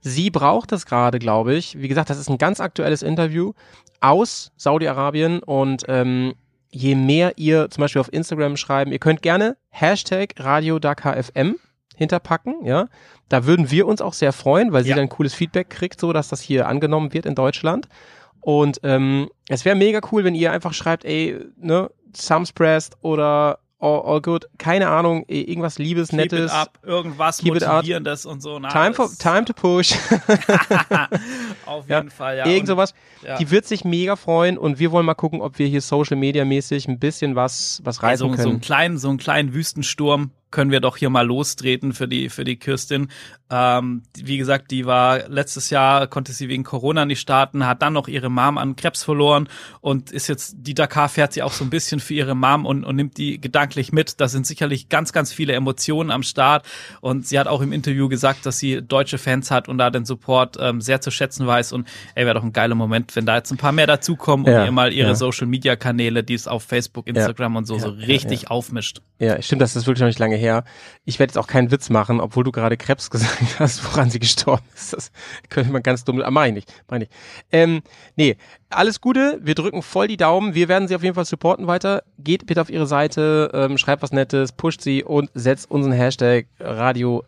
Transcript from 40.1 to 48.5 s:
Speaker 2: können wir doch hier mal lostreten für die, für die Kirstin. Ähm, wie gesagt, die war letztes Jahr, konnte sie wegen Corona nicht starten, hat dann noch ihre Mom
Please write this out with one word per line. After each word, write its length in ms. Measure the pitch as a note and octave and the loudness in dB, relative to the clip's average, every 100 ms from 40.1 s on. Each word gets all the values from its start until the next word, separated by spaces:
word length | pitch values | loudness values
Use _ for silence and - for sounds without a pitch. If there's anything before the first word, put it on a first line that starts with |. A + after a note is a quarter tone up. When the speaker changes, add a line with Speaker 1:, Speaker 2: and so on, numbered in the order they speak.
| C#3+ C#3+ _ _ | 0 -2 _ _
Speaker 2:
können 220 | - C#3 | 0 2
wir 80 | C3+ | 2
doch 160 | B2+ - | 2 0
hier 140 | C#3 | 0
mal 140 | B2+ | 2
lostreten 680 | A#2+ B2+ C#3+ - B2+ B2+ C#3 | 2 0 -2 -4 -2 0 -2
für 160 | A#2+ B2+ | -4 -4
die, 200 | B2 C3 | -4 -6
für 140 | - | -6
die 140 | C3 B2 | -6 -6
Kirstin. 500 | - C3+ - C#3 C#3 - - - _ | -6 -6 -4 -4 -4 -8 -20 -20 _
Ähm, 500 | B2 B2 B2 B2 B2 A2+ - | 2 4 2 0 -6 -10 -16
wie 200 | C3 C#3 | -6 -4
gesagt, 360 | C3 C#3 C3+ | 2 0 0
die 120 | C3 | -4
war 440 | B2+ B2 B2+ C3 - | 2 4 4 2 -2
letztes 420 | C#3 C#3 - - | -4 -4 -6 -2
Jahr, 380 | D3 C3+ C#3 C3+ | 2 4 4 2
konnte 240 | C#3+ C3 | -4 -8
sie 160 | A#2+ C3 | -10 -6
wegen 160 | C3 | -6
Corona 400 | C3 C3+ B2+ D#3 | -6 -4 0 0
nicht 160 | C#3+ C3 | 0 -2
starten, 440 | - C3+ C3+ C#3+ B2+ | 2 2 2 0 0
hat 140 | B2 | 2
dann 100 | D3+ | 0
noch 160 | D#3 C#3 | 0 -2
ihre 220 | C3+ B2 | -6 -2
Mom 280 | B2 C3+ | 0 2